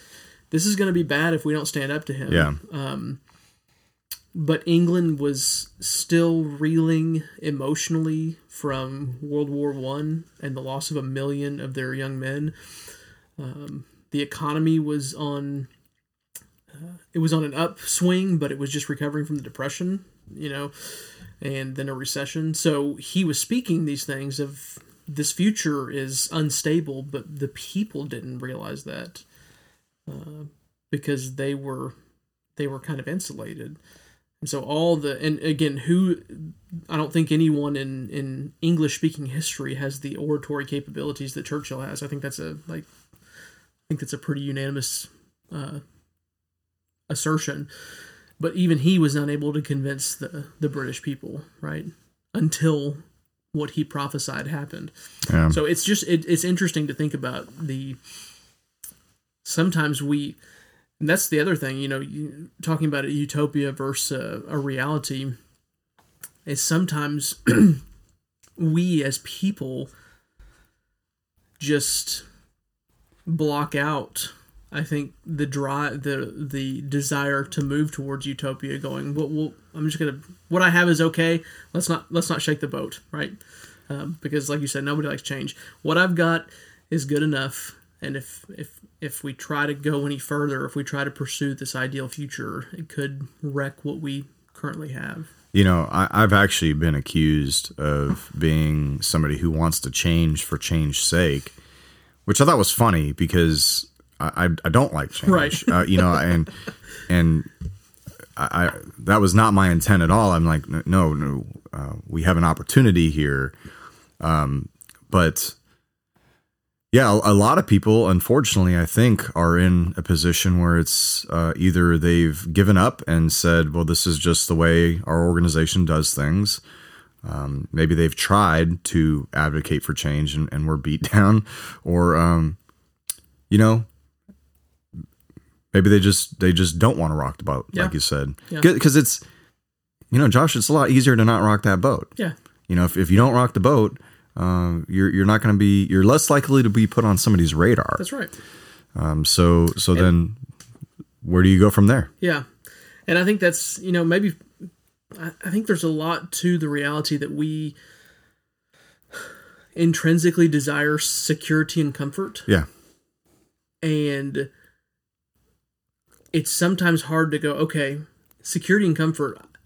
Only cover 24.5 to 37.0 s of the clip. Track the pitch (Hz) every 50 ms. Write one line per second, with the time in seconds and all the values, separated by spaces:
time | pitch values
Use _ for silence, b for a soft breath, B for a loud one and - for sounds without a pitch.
24.5 | 143 - - - - - _ _ _ _ _ - 139 147 147 - - - 180 214
25.5 | 214 - - 156 147 139 131 - 143 139 135 135 135 - - - 160 160 151 147
26.5 | 131 - - 151 156 175 156 139 135 135 131 143 143 127 - 160 151 139 139 139
27.5 | - - - - - 190 214 - - 143 143 131 127 117 - 127 127 123 127 127
28.5 | 131 113 104 - - 139 - - - - - 175 _ - _ b b b b b
29.5 | b b b b b b b b b _ _ 156 139 139 160 156 151 151 151 147
30.5 | _ _ _ _ _ _ _ - 147 143 - 147 143 131 131 131 131 139 135 139
31.5 | 139 139 139 139 131 131 131 123 - b b b b _ _ _ _ _ _ _
32.5 | _ - 147 139 135 131 - - 147 135 - 135 170 190 - - - - 107 107
33.5 | - - - 143 156 - b b b b b b b b b b _ _ 156 151
34.5 | - 139 135 135 151 156 165 170 170 151 143 143 131 - 147 160 151 - - 160
35.5 | 151 135 156 147 139 139 120 160 175 185 190 180 165 - - _ - 160 160 156
36.5 | - _ _ _ 175 165 - - 165 151